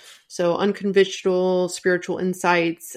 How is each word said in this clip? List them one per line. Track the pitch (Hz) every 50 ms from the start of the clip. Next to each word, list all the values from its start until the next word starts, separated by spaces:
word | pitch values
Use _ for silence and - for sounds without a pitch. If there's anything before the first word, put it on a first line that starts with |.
| - - - - _ _
So | - - 175 175 170
unconventional | - 196 202 196 - 190 202 185 196 190 190 - - - 190 180 180 185 185 185 180 180 175
spiritual | - - - 185 180 175 175 - 175 165
insights. | 180 185 180 185 - 180 175 170 170 165 165 - - - -